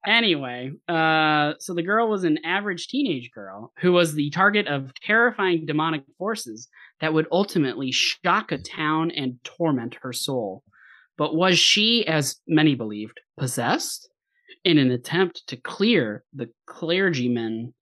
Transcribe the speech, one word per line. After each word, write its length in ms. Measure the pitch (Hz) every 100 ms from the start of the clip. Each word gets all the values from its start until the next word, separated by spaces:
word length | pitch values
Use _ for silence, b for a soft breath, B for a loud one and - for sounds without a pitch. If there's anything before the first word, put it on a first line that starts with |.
| -
Anyway, 640 | 226 220 156 131 123 131 156 -
uh, 640 | 165 160 156 156 151 147 151
so 140 | -
the 80 | 175
girl 260 | 170 214 226
was 160 | 208
an 140 | 180 156
average 440 | 165 190 202 175 -
teenage 420 | 262 269 139 120
girl 420 | - 98 98 113 -
who 140 | 180
was 220 | 175 170
the 160 | 151 147
target 360 | 156 196 208 196
of 260 | 143 135
terrifying 680 | - - 220 240 226 190 170
demonic 380 | 156 151 160 156 135 _
forces 500 | 190 214 - 110 123 B B B
that 120 | 160
would 140 | 156 156
ultimately 640 | 180 208 180 135 107 135
shock 580 | 123 - - 180 190 214
a 80 | 147
town 520 | 92 - 151 156 165
and 300 | 147 135 123
torment 520 | - - 165 135 117 -
her 100 | 131
soul. 520 | 120 - 131 104 95 _ b b b b -
But 200 | 151 160
was 200 | 185 170
she, 460 | - - 214 233 202
as 300 | 160 135 - -
many 260 | 156 156
believed, 460 | 127 110 104 107 - _ -
possessed? 720 | 131 123 120 247 - - - _ _ b b b
In 140 | 180 151
an 120 | 131
attempt 520 | 123 - 170 185 - -
to 80 | 123
clear 680 | - - 208 214 113 107 _
the 180 | 139 120 _ -
clergyman 1080 | - 160 180 196 139 123 120 113 113 123 _